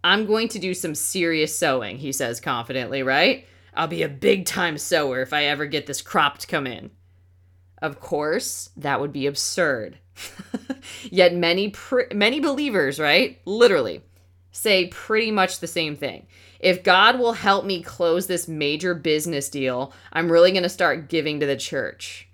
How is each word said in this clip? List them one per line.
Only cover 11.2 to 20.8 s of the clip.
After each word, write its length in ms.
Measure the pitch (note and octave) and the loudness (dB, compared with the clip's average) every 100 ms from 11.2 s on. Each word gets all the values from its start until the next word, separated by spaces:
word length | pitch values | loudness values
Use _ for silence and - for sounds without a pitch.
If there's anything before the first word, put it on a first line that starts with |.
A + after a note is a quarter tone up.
| F3+ | 4
many 360 | F3 E3+ F3+ G#3 | 4 0 2 -2
pr-, 420 | - - B3+ B3 | -6 -2 -2 0
many 280 | G#3 G#3 D4 | 2 2 2
believers, 580 | D4+ C#4 D4 G3+ C#3 C#3 | -2 0 0 0 0 0
right, 400 | D3+ E3 B3 - - | 4 4 2 -2 -6
literally, 560 | G#3 A#3+ E3+ A2 D#2 _ _ _ _ _ | 6 6 6 0 -6 _ _ _ _ _
say 340 | - A3+ F#3+ F3+ | -4 2 4 2
pretty 440 | - - A3 A3 | -6 -2 0 2
much 300 | G#3+ F#3 - | 2 0 0
the 60 | E3 | -6
same 300 | F3 D#3 D3 | -4 -4 -4
thing. 300 | C3+ E2 - - - _ | -8 -10 -18 -20 -20 _
"If 240 | F#3 F3+ | 2 2
God 360 | G3 F#3 G#3+ B3+ | 4 6 6 6
will 160 | A#3 | 0
help 320 | A3+ G#3 G3 F#3+ | 0 2 2 0
me 160 | F3+ | -6
close 440 | - - F3 E3+ F3+ | -6 -2 2 2 0
this 220 | F3 E3+ | -4 -4
major 460 | D#3 C#3+ D3+ F3+ | -2 -2 0 -2
business 560 | E3+ D#3+ D3+ D#3+ D3 C#3 | -2 0 0 0 -4 -4
deal, 420 | D3 C3 B2 C#3 - - | -4 -2 -2 -6 -12 -8
I'm 200 | D#3+ E3+ | -4 4
really 180 | E3+ F3+ | 8 8
gonna 200 | F#3+ F3 | 6 -2
start 400 | - | 0